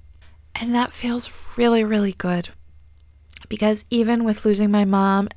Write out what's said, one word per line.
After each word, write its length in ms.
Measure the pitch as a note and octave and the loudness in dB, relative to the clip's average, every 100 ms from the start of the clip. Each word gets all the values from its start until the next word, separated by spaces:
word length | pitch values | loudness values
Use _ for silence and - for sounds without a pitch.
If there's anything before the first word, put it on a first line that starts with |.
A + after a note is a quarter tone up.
| - - - - - - | -20 -20 -20 -20 -16 -10
and 180 | A#3 | -2
that 180 | A#3+ B3 | 0 -2
feels 400 | - B3 A#3+ - - - - | -4 -6 -4 -6 -8 -10 0
really, 280 | A#3+ A#3 | 2 4
really 300 | G#3+ G#3+ G3+ | 2 0 0
good. 360 | F#3 F3+ F3 - - - - - - - - - - - | -2 -2 -2 -4 -14 -20 -20 -20 -20 -20 -20 -18 -16 -10
Because 380 | G#3+ G#3+ G#3+ - | -2 0 0 -2
even 320 | A#3 A3+ A#3 | 0 2 2
with 200 | A3+ G#3 | 0 0
losing 280 | G#3+ G3+ G#3 | 0 2 2
my 140 | G#3 G3+ | 2 2
mom 440 | G3 G3 G3 G3+ | 2 2 2 0